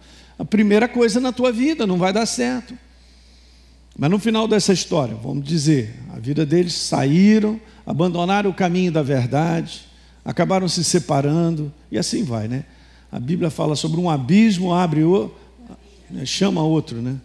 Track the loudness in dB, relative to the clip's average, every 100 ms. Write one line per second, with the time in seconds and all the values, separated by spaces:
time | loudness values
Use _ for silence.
0 | -14 -20 -20 -12 -2 2 4 4 2 2
1 | 2 2 -2 0 0 2 0 0 0 0
2 | 0 0 -2 -2 -4 -4 -8 -18 -20 _
3 | -20 -20 -20 -20 -20 -20 -20 -20 -20 -4
4 | 0 2 0 0 2 2 4 0 0 -2
5 | -2 -6 -6 -6 -2 0 2 2 0 -10
6 | -16 -10 -4 -2 2 2 2 -4 -2 0
7 | 4 6 6 6 2 -4 -10 -16 -8 -2
8 | 0 0 0 0 0 0 0 2 0 0
9 | 0 0 0 0 0 -2 -6 -12 -20 -20
10 | -20 -14 -8 -2 0 0 0 -2 0 -2
11 | 0 0 2 0 0 -2 -6 -12 -8 -6
12 | -4 -4 -4 -4 -4 -6 -8 -18 -20 -20
13 | -14 -10 -4 -2 -2 -2 -4 -2 -4 -2
14 | -2 -2 2 4 4 2 0 0 2 2
15 | 2 2 0 -10 -20 -20 -20 -20 -20 -20
16 | -16 -12 -8 -2 0 2 0 0 -2 -6
17 | -6 -8